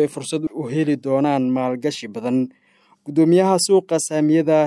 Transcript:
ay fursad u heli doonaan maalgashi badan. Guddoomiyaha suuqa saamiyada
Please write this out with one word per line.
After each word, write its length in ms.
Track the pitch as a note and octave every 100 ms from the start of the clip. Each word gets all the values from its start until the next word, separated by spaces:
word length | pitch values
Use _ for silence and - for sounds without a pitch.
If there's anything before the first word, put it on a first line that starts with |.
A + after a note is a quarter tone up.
ay 40 | D3
fursad 320 | - C3+ D#3+ D#3
u 160 | - A#2
heli 280 | C#3+ D3+ C#3
doonaan 480 | C3+ C3+ D3 C#3 B2+
maalgashi 600 | B2+ B2+ B2+ C#3+ - A#3
badan. 380 | G#3 A#3 B3+ B3+ - _ _ _ _ -
Guddoomiyaha 480 | D3 D#3+ F3 F#3+ F#3
suuqa 440 | - F#3+ F3+ E3
saamiyada 580 | - D#3 D3+ D#3+ D#3 D#3